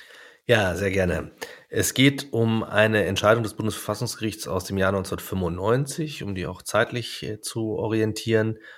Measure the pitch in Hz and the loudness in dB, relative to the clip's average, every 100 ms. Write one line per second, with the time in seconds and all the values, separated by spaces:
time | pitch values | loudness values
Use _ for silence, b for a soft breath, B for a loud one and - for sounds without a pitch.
0 | B B B B - 113 95 87 98 95 | B B B B 2 4 4 0 0 2
1 | 92 85 - B B B B - 98 - | 2 0 -4 B B B B -2 0 4
2 | 139 139 - 117 113 113 - 104 110 107 | 4 2 -2 0 2 2 2 4 4 4
3 | 87 95 104 113 107 - 107 - - 107 | 2 2 4 4 2 -2 -4 -4 -4 -4
4 | 117 - 110 101 - 92 90 98 95 98 | -4 -4 -6 -6 -4 -4 -2 0 2 2
5 | 92 - - 92 87 87 98 123 143 - | -2 -6 -6 -4 -2 -2 0 0 0 -4
6 | 156 143 101 95 90 92 - 107 117 120 | -8 -6 -6 -6 -6 -8 -2 0 0 -2
7 | 110 - - 107 - 117 110 107 110 110 | -8 -8 -8 -8 -8 -6 -4 -2 0 0
8 | 110 107 - 110 110 110 B | 0 -2 0 2 2 -2 B